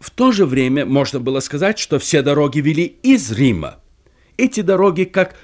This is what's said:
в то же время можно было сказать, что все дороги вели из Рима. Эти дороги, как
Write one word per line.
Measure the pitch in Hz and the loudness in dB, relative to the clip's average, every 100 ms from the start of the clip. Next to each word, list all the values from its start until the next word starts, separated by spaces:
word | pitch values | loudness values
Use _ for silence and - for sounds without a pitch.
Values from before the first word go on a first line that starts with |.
в | - | -14
то | - 254 | 0 0
же | 214 | 2
время | 180 127 127 135 | 0 2 0 0
можно | 107 135 143 135 | 0 0 0 -4
было | 120 135 | -4 -4
сказать, | - 147 185 214 | -4 -4 -2 -2
что | - 143 | -4 -4
все | - 156 | 0 0
дороги | 135 143 147 135 | 2 0 0 0
вели | 143 156 | -2 0
из | 170 - 254 262 120 | -2 -2 2 2 2
Рима. | 110 135 95 71 - _ _ _ _ _ - | 0 2 0 -4 -12 _ _ _ _ _ -2
Эти | 254 - | -2 0
дороги, | 185 190 196 170 | 0 2 2 2
как | 185 190 185 - | -2 0 -2 -4